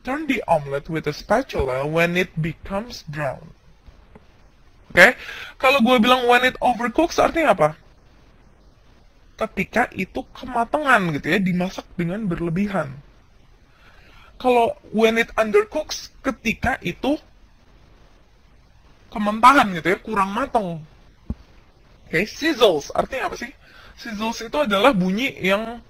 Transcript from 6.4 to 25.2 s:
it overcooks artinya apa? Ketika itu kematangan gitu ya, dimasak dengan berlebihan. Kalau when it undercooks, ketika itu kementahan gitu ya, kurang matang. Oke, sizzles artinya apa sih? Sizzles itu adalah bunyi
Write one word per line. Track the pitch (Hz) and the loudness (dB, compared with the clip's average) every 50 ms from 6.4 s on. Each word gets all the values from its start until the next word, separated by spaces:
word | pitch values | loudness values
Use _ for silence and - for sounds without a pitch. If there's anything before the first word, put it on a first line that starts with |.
it | 247 254 254 | 4 2 -2
overcooks | - - 240 240 202 233 233 226 - 320 339 - - | 0 -2 -2 0 0 -4 -2 0 0 0 2 2 2
artinya | - 269 - 330 320 262 196 | 2 2 2 2 2 2 4
apa? | 185 156 151 156 - - - - - _ - _ - - - - _ _ - _ _ _ - _ _ _ - - _ _ - _ _ - - - | 4 2 0 0 -4 -20 -20 -20 -20 _ -20 _ -20 -20 -20 -20 _ _ -20 _ _ _ -20 _ _ _ -20 -20 _ _ -20 _ _ -20 -20 -8
Ketika | - 226 208 - - 185 - - 214 247 - - | -8 -8 -6 -4 -6 -8 -4 -2 -2 -2 -2 -4
itu | - 185 - - - 262 - - | -8 -8 -8 -8 -12 -12 -12 -18
kematangan | - - 262 247 233 233 - - 302 302 277 247 214 185 170 151 | -16 -14 -6 -4 -4 -2 -2 -2 -2 2 4 4 4 4 0 -2
gitu | 139 - 143 | -2 -2 0
ya, | 165 | 0
dimasak | 190 190 185 175 180 180 185 - - - - - | 0 2 0 0 0 -2 -4 -6 -10 -16 -12 -8
dengan | - 175 165 180 214 226 | -6 -4 -4 -4 -4 -4
berlebihan. | 190 170 160 170 170 160 185 208 202 196 180 151 131 131 139 - - - _ _ _ _ _ - - - _ - _ _ _ - - - - - - - - - - - - | -4 -4 -4 -4 -4 -2 -2 -2 -2 -2 -4 -4 -4 -10 -16 -20 -20 -20 _ _ _ _ _ -20 -20 -20 _ -20 _ _ _ -20 -20 -20 -20 -20 -20 -20 -20 -20 -20 -18 -2
Kalau | - 254 247 240 233 - - - - - | 0 2 4 4 2 2 -2 -8 -16 -6
when | - 214 226 220 226 226 | 0 2 2 4 4 2
it | 226 - - | -2 -2 0
undercooks, | - 220 220 202 208 214 - - 302 302 - - - - - _ - - | -2 0 4 4 2 2 2 -6 -8 -6 -6 -12 -14 -14 -18 _ -6 -6
ketika | 269 240 - - 226 - - - 233 262 - | -6 -6 -4 -4 -6 -4 -2 -2 -4 -4 -2
itu | - 175 170 - - 254 302 - - - - _ - _ _ _ _ _ _ - - _ - _ - _ - _ _ _ _ _ _ _ _ - _ _ _ - _ - - _ _ - - | -6 -8 -8 -4 -2 -2 -2 -2 -6 -20 -20 _ -20 _ _ _ _ _ _ -20 -20 _ -20 _ -20 _ -20 _ _ _ _ _ _ _ _ -20 _ _ _ -20 _ -20 -20 _ _ -12 -8
kementahan | - 208 208 208 226 226 247 277 285 240 202 180 | -4 -4 -2 0 6 6 8 8 8 4 2 0
gitu | 165 147 | -2 0
ya, | - 196 214 | 0 0 0
kurang | - 220 220 208 190 196 196 | -2 -4 0 0 0 0 -2
matang. | 226 269 262 - 233 202 175 165 156 156 - - - - - - _ - - - - - _ - - _ - _ _ - _ - _ - - | -4 -4 -2 -2 -2 -2 -2 -8 -10 -12 -18 -20 -20 -20 -20 -20 _ -14 -14 -14 -14 -14 _ -20 -20 _ -20 _ _ -20 _ -20 _ -14 -4
Oke, | - 160 208 | -2 -2 -2
sizzles | 214 - - 277 320 311 220 240 208 165 143 - - | -2 -6 -4 -2 -2 2 4 4 4 4 2 -4 -4
artinya | - - - - 269 254 403 349 | -4 -4 -4 -4 -6 -6 -6 -6
apa | - | -8
sih? | - 247 - - _ - - - - - - - - | -8 -12 -14 -14 _ -20 -20 -20 -20 -20 -20 -20 -16
Sizzles | - 240 220 202 220 226 226 - | -14 -12 -8 -6 -6 -6 -6 -8
itu | 226 226 - | -10 -6 -2
adalah | 294 294 220 208 196 208 277 262 | -2 0 0 2 4 4 4 4
bunyi | 185 180 185 190 214 | 4 0 0 0 -2